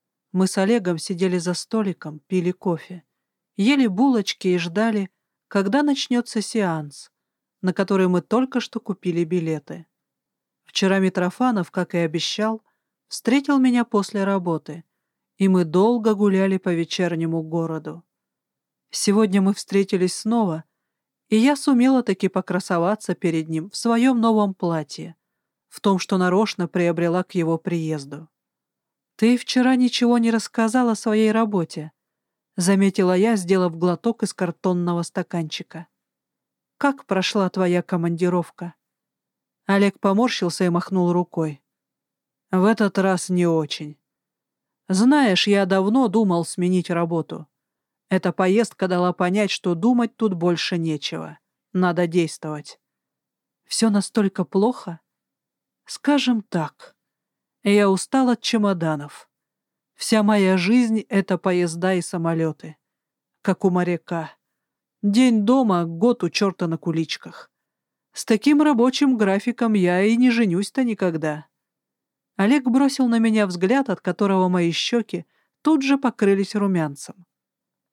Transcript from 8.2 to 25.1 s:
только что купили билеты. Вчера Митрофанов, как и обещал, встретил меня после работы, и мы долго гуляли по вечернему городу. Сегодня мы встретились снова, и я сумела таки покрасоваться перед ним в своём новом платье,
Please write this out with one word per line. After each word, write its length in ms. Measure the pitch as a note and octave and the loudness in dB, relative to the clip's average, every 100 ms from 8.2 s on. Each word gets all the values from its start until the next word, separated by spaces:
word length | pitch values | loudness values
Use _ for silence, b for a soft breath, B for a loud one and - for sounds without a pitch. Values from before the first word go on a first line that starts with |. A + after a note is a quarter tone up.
только 400 | - A3 C4 B3 | 0 0 0 -4
что 180 | - A3 | -6 -8
купили 460 | - F#3 F3+ E3+ | -8 -6 -4 -4
билеты. 640 | D#3+ F3+ D#3+ D#3 - F3 D#3+ _ _ _ _ _ _ _ | -2 -2 -2 -6 -8 -16 -18 _ _ _ _ _ _ _
Вчера 340 | _ - F#3+ G3 | _ -2 0 2
Митрофанов, 720 | F#3 F#3 F3+ - B3+ G#3 E3+ | 0 0 -2 0 -2 -2 -4
как 240 | F#3+ F3 | -6 -4
и 40 | F3 | -2
обещал, 640 | E3 D#3+ - - G#3+ A3 _ _ _ _ _ | -2 -4 -6 -4 -4 -6 _ _ _ _ _
встретил 500 | - - C4+ C#4 C#4 | -8 0 0 2 2
меня 280 | B3+ A#3+ A#3 | 2 2 0
после 380 | G3+ G3 G#3 | -2 -2 -4
работы, 600 | G3 G3 F3 D#3+ - D3 - _ _ _ _ - | -2 -2 -2 -4 -6 -16 -20 _ _ _ _ -2
и 100 | F#3+ | 2
мы 160 | F#3 | 2
долго 480 | E3 F3 A3 A#3+ G#3+ | 2 2 4 2 0
гуляли 460 | G3+ G#3 F#3+ F#3+ F#3+ | 2 2 2 2 0
по 160 | F3+ | -2
вечернему 680 | E3+ D#3+ - F3 E3 E3 E3 | -4 -4 -2 -2 -2 -4 -4
городу. 600 | D#3+ E3 E3 D#3+ D#3 E3 - _ _ _ _ _ _ _ _ | -4 -4 -4 -6 -10 -14 -20 _ _ _ _ _ _ _ _
Сегодня 520 | - G#3 G3+ G#3+ G3 | -4 0 2 2 2
мы 100 | F#3+ | 2
встретились 640 | G3+ - G3 G3 F#3 F3+ | -2 -2 -2 0 0 -2
снова, 500 | - G#3+ A#3 G3 D#3+ - _ _ _ _ _ _ | -2 -2 0 0 -4 -10 _ _ _ _ _ _
и 80 | G#3+ | 2
я 200 | C4 C#4+ | 4 2
сумела 460 | - B3 C4 C4 | 2 4 4 2
таки 260 | A#3+ F#3+ F#3 | 0 -2 -2
покрасоваться 840 | F#3+ - F3+ - F3 E3+ G#3+ - | -2 -4 -4 -2 0 0 -2 -6
перед 340 | F3 F3 D#3+ D#3+ | -4 -2 -2 -4
ним 200 | D#3+ F3+ | -6 -8
в 60 | - | -6
своём 440 | A#3 A#3 C4 A#3+ | -2 2 2 2
новом 340 | A3+ G#3+ G3+ | 2 2 0
платье, 640 | F#3 F3 E3 D3 - E3 | -2 -4 -4 -6 -12 -14